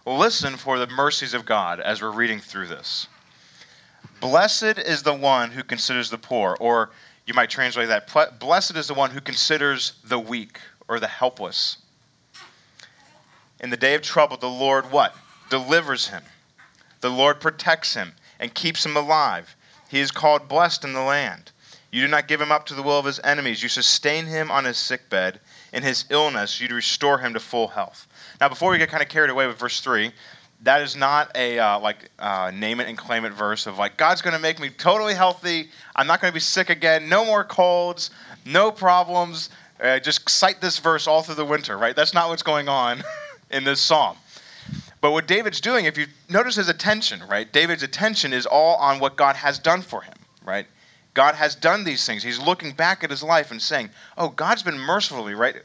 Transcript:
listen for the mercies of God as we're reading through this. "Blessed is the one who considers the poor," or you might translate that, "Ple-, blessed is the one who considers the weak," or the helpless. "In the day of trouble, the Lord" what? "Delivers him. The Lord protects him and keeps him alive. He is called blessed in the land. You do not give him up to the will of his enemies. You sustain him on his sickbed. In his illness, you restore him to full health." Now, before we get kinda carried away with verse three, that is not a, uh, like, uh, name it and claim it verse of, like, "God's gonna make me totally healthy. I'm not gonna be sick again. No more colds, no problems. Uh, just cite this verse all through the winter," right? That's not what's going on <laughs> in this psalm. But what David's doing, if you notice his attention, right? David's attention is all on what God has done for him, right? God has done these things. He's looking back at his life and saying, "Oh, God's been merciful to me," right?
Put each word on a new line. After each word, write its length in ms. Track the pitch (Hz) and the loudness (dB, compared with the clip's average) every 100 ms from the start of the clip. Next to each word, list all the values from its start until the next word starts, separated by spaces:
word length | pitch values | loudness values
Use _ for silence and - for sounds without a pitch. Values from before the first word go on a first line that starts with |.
| - | -4
listen 500 | 131 214 220 143 131 | 2 2 0 -4 -6
for 220 | 135 127 | -4 -2
the 80 | 123 | -2
mercies 480 | 127 143 143 131 | 0 0 -2 -4
of 100 | 120 | -6
God 360 | 110 107 90 87 | -2 0 0 -4
as 200 | 90 107 | -4 -4
we're 120 | 107 | -4
reading 260 | 107 117 107 | -2 -2 -2
through 300 | - 98 90 | -8 -10 -10
this. 400 | 73 - - - _ _ _ _ - - _ _ _ - - | -10 -8 -8 -10 _ _ _ _ -20 -20 _ _ _ -20 -8
"Blessed 580 | 127 151 208 - 220 220 | 2 4 4 2 0 -2
is 240 | - 151 | -2 -2
the 100 | 151 | 0
one 380 | 143 139 131 120 | 2 2 2 0
who 140 | 123 | -6
considers 440 | 123 117 - 123 117 | -8 -6 -2 -2 -4
the 100 | 113 | -8
poor," 380 | - 123 95 90 | -4 0 0 0
or 300 | 117 117 110 - - _ - | 2 2 0 -6 -20 _ -4
you 80 | |
might 160 | 120 113 | 0 0
translate 380 | - 127 120 117 | 0 -2 -2 0
that, 180 | 104 - | 0 0
"Ple-, 240 | 156 151 120 | 0 0 0
blessed 380 | 131 175 - 165 | 0 2 0 -4
is 100 | 147 | -4
the 80 | |
one 160 | 139 135 | -2 -2
who 100 | 131 | -4
considers 760 | 139 123 - 156 143 135 - - | -8 -2 0 0 0 -2 -4 -8
the 160 | 113 123 | -6 -4
weak," 400 | 113 120 107 - - _ - | -4 -8 -10 -18 -20 _ -8
or 140 | 117 | -4
the 80 | 107 | -4
helpless. 720 | - 127 - 95 - - - _ _ _ _ _ - - _ _ _ - _ _ _ _ _ _ _ | -2 -2 -2 -8 -4 -4 -6 _ _ _ _ _ -20 -20 _ _ _ -20 _ _ _ _ _ _ _
"In 120 | 123 | -10
the 60 | 120 | 0
day 180 | 131 | 2
of 80 | 147 | 2
trouble, 340 | 147 165 147 135 | 0 2 2 2
the 120 | 127 | -6
Lord" 440 | 127 135 135 127 | -2 2 2 2
what? 240 | 139 110 - - - - | 2 2 0 -20 -20 -4
"Delivers 580 | 131 127 165 156 127 - | -4 2 0 2 -4 -6
him. 140 | 92 - _ _ _ _ _ _ _ | -8 -16 _ _ _ _ _ _ _
The 100 | 123 | -2
Lord 300 | 127 139 143 | 2 2 2
protects 540 | 160 - - 160 - | -2 -2 0 0 -2
him 200 | - 90 - _ - | -6 -8 -14 _ -12
and 160 | 123 | -10
keeps 320 | - 170 160 160 | -6 -4 -4 -2
him 100 | 151 | 0
alive. 600 | 147 156 139 90 87 - _ _ _ | 2 2 2 -2 -8 -20 _ _ _
He 100 | 135 | -2
is 140 | 139 | -2
called 340 | - 151 147 139 | 2 2 2 2
blessed 380 | 147 170 - | 2 2 0
in 80 | 143 | -6
the 80 | 131 | -4
land. 500 | 131 143 127 87 - _ _ - _ | 0 0 -2 -8 -16 _ _ -20 _
You 120 | 120 | -2
do 60 | 139 | 2
not 200 | 151 147 | 2 2
give 120 | 151 | 0
him 120 | 147 | 2
up 140 | 151 151 | 0 0
to 80 | |
the 80 | 139 | -6
will 160 | 139 143 | 0 0
of 80 | 139 | 0
his 120 | 135 | -2
enemies. 380 | 131 147 135 113 | 0 0 0 -4
You 60 | 120 | -4
sustain 580 | 123 120 - 147 156 160 | 0 2 2 0 -2 -2
him 240 | 160 156 | -4 -2
on 140 | 131 | 0
his 140 | 131 117 | 0 -2
sickbed. 600 | - 127 - 98 92 92 _ - - | -4 -6 -4 -2 -2 -4 _ -20 -12
In 100 | 127 | -6
his 220 | 135 123 - | -4 -4 0
illness, 500 | 147 151 127 101 - | 2 2 0 -4 -4
you 80 | 123 | -6
restore 500 | 120 - - 143 139 | -4 -4 0 2 2
him 160 | 127 | 0
to 60 | 113 | -6
full 280 | - 120 107 | -4 -2 -2
health." 380 | - 95 - - - - - | -4 -8 -10 -20 -20 -14 0
Now, 80 | 143 | 0
before 220 | 131 175 | 2 2
we 80 | 175 | 2
get 120 | 160 | 2
kinda 160 | 156 143 | 0 -2
carried 240 | 156 147 | 2 2
away 160 | 127 131 | 2 -2
with 120 | 113 | -2
verse 220 | 120 - | -6 -4
three, 320 | 135 117 110 - - - _ _ | -2 0 -2 -6 -20 -20 _ _
that 200 | 127 143 | 2 4
is 140 | 143 127 | 2 0
not 340 | 135 147 151 | 2 2 0
a, 240 | 127 123 120 | -2 -2 2
uh, 200 | 107 104 | 2 2
like, 320 | 107 104 - - | -2 -6 -10 -10
uh, 320 | 104 95 92 | -4 -4 -4
name 280 | 95 107 120 | -4 -4 -4
it 80 | 120 | -6
and 100 | 113 | -8
claim 260 | - 117 | -4 -4
it 80 | 113 | -4
verse 340 | 104 104 107 - | -4 -4 -4 -6
of, 120 | 95 | -4
like, 180 | 101 - | -4 0
"God's 260 | 156 180 | 2 2
gonna 160 | 180 160 | 0 -2
make 200 | 160 160 | -2 -4
me 120 | 139 | -8
totally 440 | - 170 208 214 | -2 2 2 2
healthy. 560 | 190 185 180 175 165 156 - - - | 2 2 0 -2 -4 -6 -14 -8 -2
I'm 100 | 139 | 2
not 140 | 175 | 2
gonna 120 | 185 | 2
be 80 | 160 | -2
sick 280 | - - 180 | -2 0 0
again. 400 | 165 165 160 156 | 2 4 2 4
No 160 | 185 | 2
more 200 | 226 208 | 4 2
colds, 680 | 196 - 180 175 175 175 - - - - | 0 2 4 4 0 -4 -8 -12 -20 -18
no 260 | 123 160 220 | 0 2 2
problems. 800 | 214 185 180 175 180 175 160 - - - - | 2 4 4 4 0 -2 -4 -12 -14 -20 -2
Uh, 180 | 123 131 | 2 2
just 300 | 131 147 - | 2 -2 0
cite 320 | - 190 196 | 2 2 2
this 180 | 180 160 | -4 0
verse 280 | 165 156 156 | 0 2 2
all 160 | 156 | 2
through 140 | 160 151 | 2 -4
the 80 | |
winter," 340 | 147 151 143 101 | -2 -2 -2 -2
right? 180 | 117 123 | 0 2
That's 180 | 151 | 2
not 140 | 180 170 | 2 0
what's 140 | 160 | 0
going 260 | - 151 143 | 0 0 0
on 340 | 139 120 120 605 622 587 | 0 0 -2 -8 -14 -16
<laughs> 240 | 539 _ | -20 _
in 140 | 139 | -2
this 160 | 135 135 | 0 0
psalm. 360 | - 156 117 - _ - - - - - - - | 4 4 2 -2 _ -20 -20 -20 -14 -14 -14 -2
But 120 | 147 | 0
what 140 | 156 156 | 2 2
David's 340 | 190 220 - | 0 0 -4
doing, 240 | 220 247 | 0 0
if 120 | 160 151 | 0 -2
you 120 | 143 - - | -6 -10 -2
notice 280 | 180 247 208 | 0 2 0
his 120 | 175 | -2
attention, 540 | 165 190 214 220 - 92 | -2 0 0 -2 -6 -4
right? 220 | 101 110 | -4 0
David's 340 | 147 165 165 | 2 2 0
attention 480 | 135 - 214 214 147 | -6 -2 -2 0 -2
is 140 | 127 123 | -2 2
all 300 | 147 160 170 | 4 4 4
on 220 | 139 139 | 2 2
what 180 | 135 135 | 0 2
God 200 | 139 139 | 2 2
has 220 | 143 135 | 0 0
done 240 | 160 180 | 2 2
for 200 | 180 107 | 0 -12
him, 160 | - - _ _ | -12 -20 _ _
right? 220 | - 98 - _ _ _ _ | -8 -6 -8 _ _ _ _
God 220 | - 139 156 | 4 4 4
has 180 | 151 | 0
done 300 | 147 160 202 | 2 2 2
these 200 | 185 135 | 0 -4
things. 180 | - 107 | -4 -4
He's 160 | 117 120 | -6 -4
looking 340 | 143 180 156 | 0 0 -2
back 320 | 139 170 190 | -2 0 0
at 60 | 220 | -4
his 120 | 139 | -6
life 280 | 151 165 147 | 0 2 2
and 120 | 113 | -4
saying, 280 | - 143 107 - - - | -4 -4 -4 -12 -14 -6
"Oh, 120 | 165 | -4
God's 340 | - 160 233 | -2 -2 0
been 160 | 185 143 | -2 -4
merciful 440 | 139 190 - 139 | -2 0 -2 -6
to 60 | 104 | -6
me," 60 | |
right? 220 | 104 123 - | 0 -2 -2